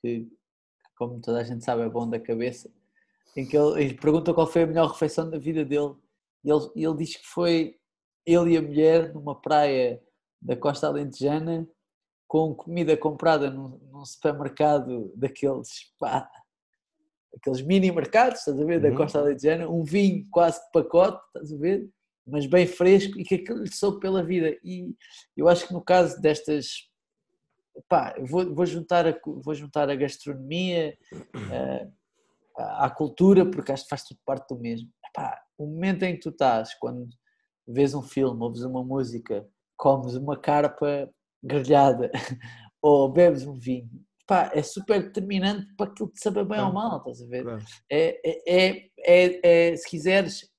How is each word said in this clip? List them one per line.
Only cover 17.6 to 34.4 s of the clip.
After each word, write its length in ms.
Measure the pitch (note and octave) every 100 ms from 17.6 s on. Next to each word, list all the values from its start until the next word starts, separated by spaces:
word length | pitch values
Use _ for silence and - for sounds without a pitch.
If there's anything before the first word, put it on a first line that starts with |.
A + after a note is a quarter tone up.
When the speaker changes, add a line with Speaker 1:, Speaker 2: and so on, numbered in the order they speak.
Speaker 1:
mini 280 | C#3 G3 F#3
mercados, 480 | E3+ - A3 B3+ A#3+
estás 220 | - C#3
a 40 |
ver, 140 | D3+ E3+
da 100 | D3
Speaker 2:
Uhum. 60 |
Speaker 1:
Costa 220 | C3 D3 D3+
Alentejana, 480 | D3 C3+ C#3+ E3 E3
um 160 | E3+
vinho 440 | D3+ F#3+ G3 F3 -
quase 300 | F3 E3+ E3
de 80 | -
pacote, 480 | E3 - E3+ F#3+ F3+ _
estás 240 | - D3+
a 60 | D3
ver, 320 | E3 G3 - _ _ _ -
mas 180 | D3
bem 220 | C#3 F3+ F3
fresco 520 | - F3+ G3 G3 G3
e 40 |
que 100 | F#3
aquilo 300 | F#3 F3+ A#3
lhe 80 | G3+
soube 260 | - G3+ G3+
pela 240 | F#3+ F#3+
vida. 320 | E3 F3+ D#3+ -
E 300 | F3+ F3+ F3+ - - - _
eu 120 | - D#3+
acho 180 | F3 -
que 60 |
no 80 | F3
caso 400 | - F3+ E3+ F3
destas, 680 | D3+ D3+ - D3+ - - _ _ _ _ _ _ _ _ _ - _
pá, 260 | E3+ B2+ -
eu 80 | B2+
vou, 260 | E3+ F3+
vou 120 | C#3+
juntar 420 | F3 E3+ D#3+ F3 E3
a 60 |
cu-, 280 | D#3 - C3+
vou 140 | C3+
juntar 340 | D3 D3 D3+ C#3+
a 60 |
gastronomia, 1000 | C#3 C#3 - C#3+ C3+ C3 E3+ F#3 F3 D3+ - _
Speaker 2:
<clears throat> 400 | - - B2 G2+
Speaker 1:
eh, 360 | B2 C3 - C3+ _ _ _ _ _ _ -
à, 280 | - -
à 40 | B2+
cultura, 560 | - D3+ - F#3+ F#3+ F#3
porque 220 | D3+ -
acho 120 | F3+
que 60 | -
faz 140 | C#3+
tudo 160 | - -
parte 280 | - C3+